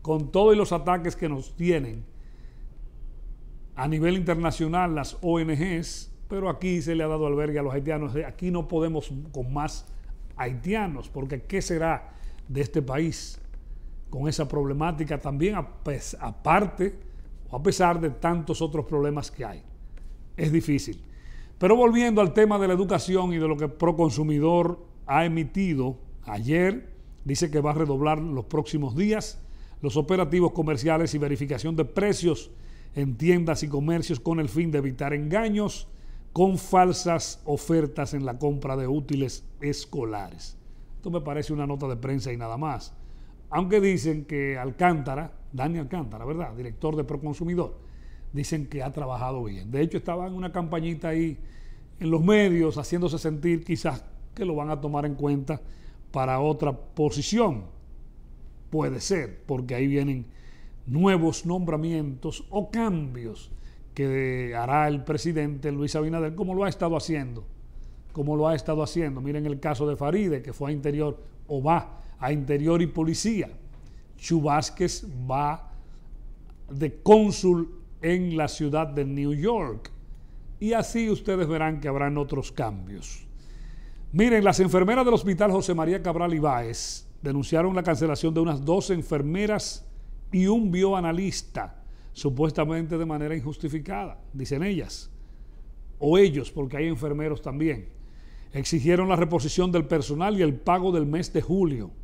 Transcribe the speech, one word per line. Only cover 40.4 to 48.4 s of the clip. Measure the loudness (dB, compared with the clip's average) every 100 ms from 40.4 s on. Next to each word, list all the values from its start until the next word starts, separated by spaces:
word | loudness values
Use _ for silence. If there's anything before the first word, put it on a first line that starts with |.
| -12 -14 -16 -18 -14 -10
Esto | -4
me | -4
parece | -4 -4 -4
una | -2 -2
nota | -2 -4
de | -4
prensa | -2 -2 -2
y | -6
nada | -6 -4
más. | -4 -6 -8 -14 -14 -14 -16 -18 -4
Aunque | -2 4 4
dicen | 4 4 0 -2
que | -2 -4 -2 -2
Alcántara, | -6 4 4 4 0 -4 -6 -12 -12
Dani | -4 -2 -2
Alcántara, | -4 -6 -6 -8
¿verdad? | -6 -6 -6
Director | -8 -10 -4 -2
de | -2
Proconsumidor, | -2 -4 -4 -4 -2 0 -2 -4 -14 -16 -14 -12 -8
dicen | -4